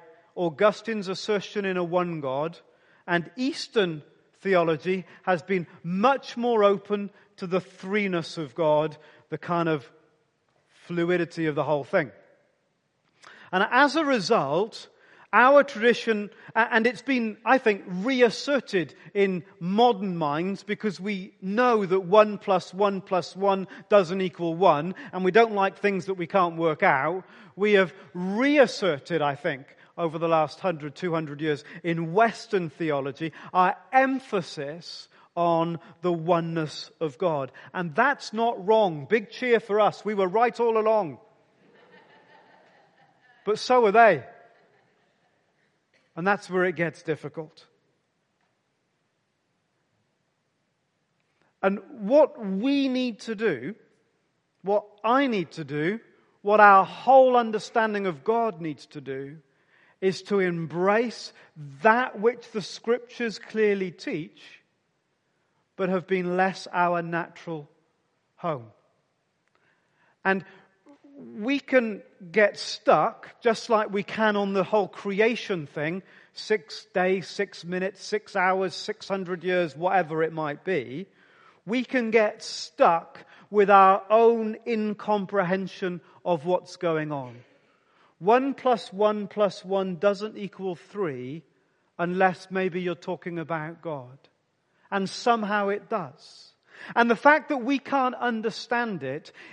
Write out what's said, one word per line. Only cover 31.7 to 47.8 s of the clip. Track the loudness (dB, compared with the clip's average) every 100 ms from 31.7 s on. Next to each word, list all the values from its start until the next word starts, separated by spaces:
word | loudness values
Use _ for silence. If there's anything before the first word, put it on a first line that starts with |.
| -10
in | -6 -4 -2
Western | 2 2 0 -4 -4 -4
theology, | -6 -4 -2 -4 -8 -10 -10 -4
our | 2 2 0 0
emphasis | 2 2 0 -4 -6 -6 -10 -10 -12 -16 -20 -20 _ _ -2
on | 2 2 0 -4 -12 -6
the | -2
oneness | -2 2 0 0 -4 -4 -8 -16 -8
of | -8 -2
God. | -2 -2 -6 -12 -12
And | -8 -6
that's | 0 0 0 -6
not | -2 -2 -2 2
wrong. | 4 4 -2 -2
Big | -2 -2
cheer | -6 0 0
for | 2 2
us. | 2 0
We | -6
were | -2 0
right | 2 0 0
all | 0 0
along. | 2 0 -2 -10 _ _ _ _ _ _ _ -20 _ _ _ -20 _ _ _ _ _ _ _ _ _ _ -4
But | -4
so | 2 4 6
are |
they. | 8 8 6 -2 -20 -20 _ _ _ _ _ _ _ _ _ _ _ _ _ _ _ _ -6
And | -2
that's | -2 -2
where | -2 -2
it | 0
gets | -4 -6
difficult. | -8 -6 -8 -14 -16 _ _ _